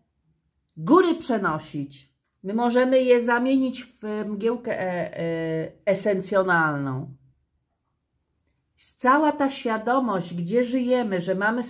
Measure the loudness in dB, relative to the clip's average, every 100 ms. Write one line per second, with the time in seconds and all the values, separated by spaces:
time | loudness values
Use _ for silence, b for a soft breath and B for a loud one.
0 | _ _ _ _ _ _ _ -6 4 6
1 | 6 2 -2 -2 0 -4 -6 -10 -10 -12
2 | -20 _ _ _ -6 -2 2 2 4 4
3 | 6 4 4 0 2 2 0 -4 -14 _
4 | -8 -6 -6 -4 -2 -2 -4 -4 -4 -4
5 | -6 -6 -4 -4 -2 -4 -6 -6 -2 0
6 | 0 -2 0 0 2 2 2 0 -4 -6
7 | -8 -14 _ _ _ _ _ _ _ _
8 | _ _ _ _ _ _ _ _ -20 -4
9 | 2 4 2 0 -2 -2 -4 -4 0 0
10 | 0 -2 -4 -6 -2 0 0 0 0 0
11 | 0 -2 -2 -2 0 -2 -4